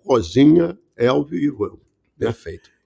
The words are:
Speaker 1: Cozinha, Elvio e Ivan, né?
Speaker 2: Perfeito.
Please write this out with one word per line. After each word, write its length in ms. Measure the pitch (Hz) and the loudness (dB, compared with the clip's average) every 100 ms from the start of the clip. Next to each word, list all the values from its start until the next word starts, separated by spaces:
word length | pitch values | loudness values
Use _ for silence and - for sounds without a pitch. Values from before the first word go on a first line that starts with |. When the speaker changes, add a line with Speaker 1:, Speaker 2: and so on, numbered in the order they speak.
Speaker 1:
Cozinha, 720 | - 123 85 107 147 170 170 180 _ - | -2 -2 0 4 4 4 0 -6 _ -4
Elvio 400 | 120 143 143 160 | -2 0 -4 -4
e 60 | 147 | -6
Ivan, 240 | - 101 - _ _ _ _ | -4 -8 -10 _ _ _ _
né? 80 | 113 | -8
Speaker 2:
Perfeito. 420 | - 85 85 _ _ | -8 -14 -18 _ _